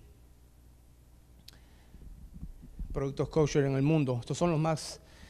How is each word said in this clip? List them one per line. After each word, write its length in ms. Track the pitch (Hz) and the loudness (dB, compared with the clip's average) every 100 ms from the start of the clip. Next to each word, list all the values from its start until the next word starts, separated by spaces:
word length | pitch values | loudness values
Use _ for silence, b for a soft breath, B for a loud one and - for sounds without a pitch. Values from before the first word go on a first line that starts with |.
| b b - - - - - - - - - - - - - B B B B B B - - - - - - - - | b b -20 -20 -20 -20 -20 -20 -20 -20 -20 -20 -20 -20 -20 B B B B B B -18 -18 -16 -16 -16 -16 -10 -6
Productos 360 | 143 135 135 135 | -4 -4 -2 0
kosher 360 | 160 143 151 135 | 2 4 4 4
en 100 | 135 | 4
el 60 | |
mundo, 360 | 143 160 127 123 | 4 4 2 0
estos 160 | - 139 | -2 0
son 140 | 175 | 2
los 80 | 156 | 2
más 420 | 160 160 - - B B | 2 0 -4 -14 B B